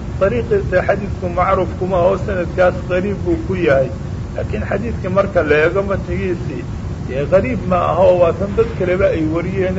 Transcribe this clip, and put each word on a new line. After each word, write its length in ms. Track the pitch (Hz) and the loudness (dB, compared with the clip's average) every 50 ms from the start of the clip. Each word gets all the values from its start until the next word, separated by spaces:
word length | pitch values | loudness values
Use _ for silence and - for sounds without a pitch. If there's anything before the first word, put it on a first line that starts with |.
| - - - | -6 -6 -2
dariiqiisa 640 | - 190 196 233 240 226 - 214 196 185 127 185 185 | 0 0 2 2 0 0 0 0 0 0 0 0 0
xadiidku 480 | - - 202 196 202 180 - - - | 2 0 0 -2 -2 -6 -6 -4 -4
macruuf 440 | 180 175 180 180 180 196 190 180 180 - | -4 0 0 0 2 2 0 0 0 -2
kuma 240 | - 185 180 190 | -4 -2 0 2
aho, 160 | 180 170 185 196 | 2 4 2 2
sanadkaas 580 | 180 - - 196 185 175 151 - - 180 180 175 175 - | 0 -2 -4 -2 -2 -4 -2 0 2 2 2 2 0 -4
qariib 340 | - 180 185 185 202 202 180 | -2 -2 -2 0 -2 -2 -2
buu 160 | 170 175 170 160 | -2 -2 -2 -2
ku 120 | 156 - 196 | -2 -2 -2
yahay. 340 | 185 170 151 139 135 135 123 - - - - - - - - | 0 2 2 4 2 2 0 -4 -8 -8 -8 -8 -8 -8 -8
Laakiin 340 | - - - - - 214 214 | -6 -6 -6 -4 -4 -4 -4
xadiidka 460 | - 196 202 214 233 214 175 - 190 | -2 -4 -4 -2 -4 -4 -4 -4 0
marka 340 | 185 196 196 190 - 175 156 | 2 2 2 2 2 2 2
la 120 | 151 147 | 4 4
eego 240 | 151 156 170 175 196 196 | 4 4 4 2 0 0
matnigiisii, 800 | 202 196 185 - - 180 185 196 185 175 170 - 156 156 151 - - - - - - - - - | 0 -2 -4 -4 -4 -4 -2 -2 -2 -2 -4 -4 -6 -6 -6 -6 -6 -6 -6 -6 -6 -6 -6 -6
dee 220 | - 127 135 147 | -4 -4 -2 0
qariib 320 | 139 170 196 202 254 247 190 - | 4 4 4 4 2 -2 -2 -2
ma 120 | 185 180 | 0 0
aha 240 | 175 170 151 156 165 | 2 2 2 2 4
oo 140 | 190 185 180 175 | 6 6 6 6
waa 120 | 175 165 | 4 2
tan 200 | 160 - 190 202 202 | 2 0 -2 -2 0
dad 160 | 233 220 - - | 0 0 0 0
kaleba 320 | - 190 180 180 185 196 | -2 0 0 2 2 2
ay 160 | 190 175 165 156 | 2 2 2 0
wariyeen, 480 | 156 156 165 170 190 190 190 185 185 185 | 0 0 -2 -2 -2 -2 0 0 0 0